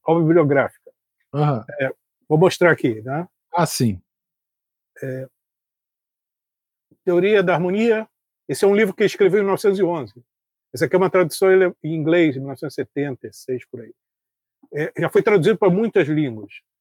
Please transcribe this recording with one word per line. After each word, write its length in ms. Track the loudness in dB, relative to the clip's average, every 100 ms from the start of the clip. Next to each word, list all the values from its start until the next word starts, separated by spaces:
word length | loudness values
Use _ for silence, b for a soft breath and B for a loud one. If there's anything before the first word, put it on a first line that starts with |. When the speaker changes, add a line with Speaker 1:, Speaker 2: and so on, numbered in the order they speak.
Speaker 1:
Obra 200 | 0 2
bibliográfica. 680 | 4 4 4 2 0 -6 -20 _ _ _ _
Speaker 2:
Aham. 320 | -2 0 -2 -6 -6
Speaker 1:
É, 140 | -6 -6 _ _ _
vou 100 | 2
mostrar 340 | 2 4 2
aqui, 300 | 2 -2 -4
né? 260 | -6 -8 -8 _ _
Speaker 2:
Ah, 120 | -2 -2
sim. 360 | 0 -2 -4 _ _ _ _ _ _ _ _ _ -14
Speaker 1:
É, 280 | -12 -10 -14 _ _ _ _ _ _ _ _ _ _ _ _ _ _ _ _ _ -2
Teoria 360 | 0 2 2
da 120 | 2
Harmonia. 520 | 0 -2 0 0 0 -4 _ _ _ -10
Esse 160 | 0 2
é 20 |
um 80 | 2
livro 180 | 0
que 80 | 0
ele 40 | -2
escreveu 320 | 2 2 2
em 40 |
mil 80 | 0
novecentos 280 | 0 0 0
e 40 |
onze. 300 | -2 -2 -8 -16 _ _ _ _ _
Esse 100 | -6
aqui 120 | -2 0
é 20 |
uma 120 | 2
tradução 400 | 2 0 0 2
ele-, 240 | 4 2 -2
em 120 | -8
inglês, 420 | -4 0 2 2 0
em 40 |
mil 100 | -10
novecentos 240 | -12 -12
e 100 | -10
setenta 440 | -8 -6 -8 -8 -14
e 60 |
seis, 320 | -18 -10 -10 -10
por 140 | -18
aí. 140 | -20 _ _ _ _ _ _ _ _
É, 180 | -8 -8 -6
já 100 | 0
foi 140 | 0
traduzido 340 | 2 2 2 2
pra 120 | 2
muitas 380 | 2 0 0 0
línguas. 440 | 0 -2 -6 -16 -20 _ _